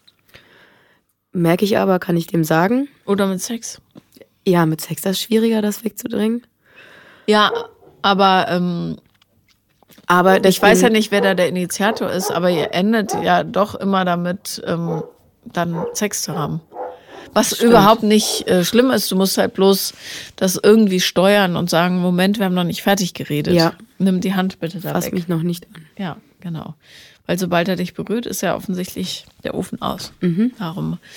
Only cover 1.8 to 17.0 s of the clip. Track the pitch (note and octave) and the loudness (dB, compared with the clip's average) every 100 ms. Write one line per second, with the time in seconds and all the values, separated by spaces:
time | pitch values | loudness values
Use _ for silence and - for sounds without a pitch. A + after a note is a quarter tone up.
1.8 | G3 F#3 - F3 E3 E3+ D#3 D#3+ F#3 B3 | 2 0 0 -2 0 -2 2 2 2 0
2.8 | C#4 _ - G3 G3 F#3 - A#3 - - | -4 _ -4 0 0 -2 -6 -10 -10 -18
3.8 | _ - _ - - _ - F3 D#3+ D#3+ | _ -20 _ -20 -20 _ 0 2 2 0
4.8 | - D#3+ G3 F#3+ - A3 A3+ A3 G#3 G#3 | -6 -6 -4 -4 0 0 2 0 -2 -4
5.8 | G#3+ - A#3 A3 G#3+ A#3 - _ _ _ | -8 -8 -8 -4 -2 -4 -8 _ _ _
6.8 | - - - - - G#3 G#3 - - _ | -20 -20 -20 -10 2 4 4 0 -8 _
7.8 | - _ G3 G3 G3 F#3 - F3+ F3+ E3+ | -20 _ 0 4 4 4 2 0 -2 -4
8.8 | E3+ D#3+ _ _ _ _ _ _ _ _ | -6 -8 _ _ _ _ _ _ _ _
9.8 | _ _ - F3+ F3+ F#3+ F#3+ F#3+ G3+ F#3 | _ _ 0 4 6 6 4 4 6 6
10.8 | A#3 A3 G#3+ G3+ G3 F#3 F3 F#3 F3 - | 6 2 2 2 2 2 0 -2 -6 -2
11.8 | G3 A3+ A3 F3+ F#3 - F3+ F3 C#3+ - | -2 -2 -4 -4 -4 -2 0 0 -2 -2
12.8 | G3 A3+ G3+ - E3 F3+ D#3+ D#3+ G#3 - | 0 0 -2 -2 0 0 0 -2 -2 -4
13.8 | G3 F#3+ F3+ F3 F3 F3+ - - - E3+ | -2 -2 0 -2 -4 -6 -10 -10 -6 -6
14.8 | E3+ D#3+ - - _ _ - - E3+ E3 | -4 -6 -8 -16 _ _ -10 -6 -4 -4
15.8 | E3+ - G#3 - - E3+ D3+ D#3+ - - | -6 -6 -6 -6 -8 -6 -6 -8 -10 -14
16.8 | - - | -14 -14